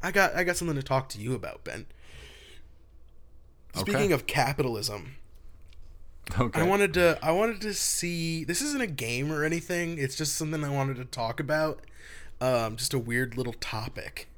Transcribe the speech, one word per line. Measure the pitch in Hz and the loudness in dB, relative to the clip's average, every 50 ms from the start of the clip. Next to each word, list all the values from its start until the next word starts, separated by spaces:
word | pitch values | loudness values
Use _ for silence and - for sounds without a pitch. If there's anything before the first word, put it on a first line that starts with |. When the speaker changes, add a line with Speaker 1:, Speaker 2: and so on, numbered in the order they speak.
| - | -4
Speaker 1:
I | 180 | 2
got, | 190 202 190 - - | 6 6 6 6 6
I | 170 180 | 2 2
got | 175 175 - | 2 2 0
something | 175 170 156 139 | 0 0 0 0
to | 135 | 0
talk | - 131 131 131 - | 2 2 2 2 0
to | - 104 | -8 -6
you | 104 120 127 | -4 -2 -2
about, | 131 90 78 - - - | -2 -2 -6 -8 -8 -8
Ben. | - - - 110 - - - - - - - - - - - - - - - - - - - - - - - - - - - - - - - - - - - - - - | -8 -8 -8 -8 -12 -14 -16 -16 -16 -16 -16 -16 -16 -18 -20 -20 -18 -18 -18 -18 -18 -18 -20 -20 -20 -20 -20 -20 -18 -18 -18 -18 -18 -18 -20 -20 -20 -20 -20 -20 -10 -6
Speaker 2:
Okay. | 185 190 185 | -4 -2 0
Speaker 1:
Speaking | 208 - - 202 165 | 2 4 4 4 4
of | 135 - - | 2 2 0
capitalism, | - 147 131 127 139 - 143 127 117 104 101 - 104 101 90 135 135 - - - - - - - - - - - - - - - - - - - - - - - - - | 2 4 4 4 2 0 0 0 0 -2 -2 -4 -4 -4 -8 -10 -12 -14 -16 -16 -18 -16 -16 -16 -16 -16 -18 -18 -16 -14 -14 -14 -14 -16 -16 -16 -16 -16 -10 -4 0 0
Speaker 2:
Okay. | 254 233 - 160 | 0 2 2 2
Speaker 1:
I | - | 4
wanted | 180 196 202 202 190 151 | 4 6 6 4 4 6
to, | 175 180 170 160 - - | 6 6 6 6 4 2
I | 156 | 2
wanted | 165 185 214 233 233 196 | 4 4 4 2 0 -2
to | 202 214 196 | -4 -4 -2
see, | - - - - - - 175 175 170 165 165 165 165 156 | 0 0 0 0 0 0 -2 -2 0 0 0 0 -2 -2
this | - 175 - | -2 -2 -2
isn't | 269 302 294 277 | 0 0 0 0
a | 254 208 | 0 0
game | 151 131 123 113 120 123 139 151 | -2 -4 -2 -2 0 0 0 0
or | 156 151 151 | 0 0 2
anything, | 156 165 170 165 - 180 175 175 170 170 156 | 2 0 -2 -2 -2 0 0 0 -2 -2 -2
it's | 139 135 135 | -2 -2 0
just | - 156 147 - | -2 -2 -2 0
something | - 160 156 156 156 151 | -2 -2 -2 0 0 0
I | 143 | 0
wanted | 139 139 135 135 135 120 | 2 2 2 0 0 -4
to | 127 | -6
talk | 123 - 127 117 113 117 - | -8 -4 0 2 2 2 2
about, | - - 151 156 156 156 147 - - - - - - - - - - - - - | 2 2 4 4 4 2 0 -2 -8 -14 -16 -16 -16 -14 -14 -12 -12 -12 -6 0
um, | 127 131 127 120 113 110 110 | 2 4 4 4 4 2 0
just | 113 123 - - | -2 -2 0 0
a | 135 | 0
weird | 117 117 117 120 131 127 127 | 0 2 2 2 2 0 0
little | 123 127 120 110 | -2 -2 -2 -2
topic. | - - - - 110 107 - - - 78 - - - - - - | -6 -6 -4 -4 -4 -4 -4 -6 -8 -10 -10 -10 -12 -14 -14 -16